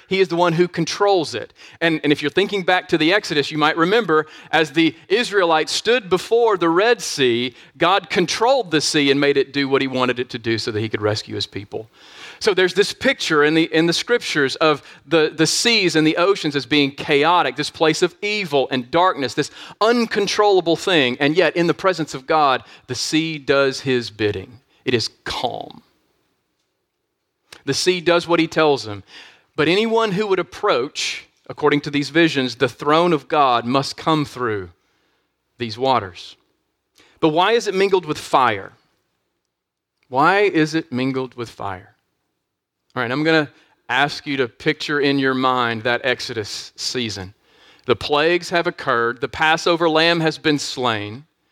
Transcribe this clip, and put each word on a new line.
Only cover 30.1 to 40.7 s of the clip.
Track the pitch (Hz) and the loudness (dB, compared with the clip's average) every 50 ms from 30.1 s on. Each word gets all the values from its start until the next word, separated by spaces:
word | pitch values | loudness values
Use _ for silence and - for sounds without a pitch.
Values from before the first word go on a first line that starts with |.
who | 180 190 220 | -2 -2 0
would | 202 185 | 0 0
approach, | 180 175 - - - - 208 165 120 127 143 - - - - - - - _ _ _ _ - | -2 -2 -6 -8 -4 -2 0 0 0 -2 -4 -6 -8 -6 -6 -8 -10 -14 _ _ _ _ -16
according | 127 - 151 147 147 143 | -8 -6 -2 -2 -2 -2
to | - 151 | -4 -4
these | 143 143 143 131 | -4 -4 -4 -2
visions, | 143 165 170 165 131 139 131 123 117 | 2 2 2 2 2 -2 -4 -4 -2
the | - 143 120 | -2 -2 -2
throne | - - 151 147 151 165 175 175 165 | -2 -4 -2 0 2 2 2 2 0
of | 143 - | -2 -2
God | _ 160 151 143 131 120 117 113 | _ 0 2 4 4 2 0 0
must | 120 135 135 135 - - | 0 0 0 -2 -2 -8
come | - - 160 160 151 143 | -4 -2 0 0 0 -2
through | - - 123 123 113 107 101 92 87 - _ _ _ _ _ _ _ _ _ _ _ _ _ _ _ _ | -4 -6 -6 -6 -4 -4 -6 -8 -12 -18 _ _ _ _ _ _ _ _ _ _ _ _ _ _ _ _
these | - 120 113 104 | -10 -8 -8 -6
waters. | 120 131 135 127 117 101 92 90 - - - - _ _ _ _ _ _ _ _ _ _ _ _ _ _ _ _ _ | -2 0 2 2 2 0 -4 -10 -16 -20 -20 -20 _ _ _ _ _ _ _ _ _ _ _ _ _ _ _ _ _
But | 160 160 | 0 2
why | 151 170 185 208 233 | 2 2 2 2 2
is | 240 190 | 0 0
it | 208 185 | -2 0
mingled | 190 196 196 190 185 165 | 0 2 2 2 0 0
with | 151 147 - | -2 -6 -8
fire? | - - - 143 127 117 107 98 98 98 - _ _ _ _ _ _ _ _ _ _ _ _ _ _ _ _ _ _ _ _ _ _ _ _ _ _ | -2 0 2 4 4 4 2 -2 -8 -14 -18 _ _ _ _ _ _ _ _ _ _ _ _ _ _ _ _ _ _ _ _ _ _ _ _ _ _
Why | _ 127 131 151 170 190 202 | _ 0 4 4 4 6 4
is | 208 196 - 160 156 151 | 2 2 2 2 0 0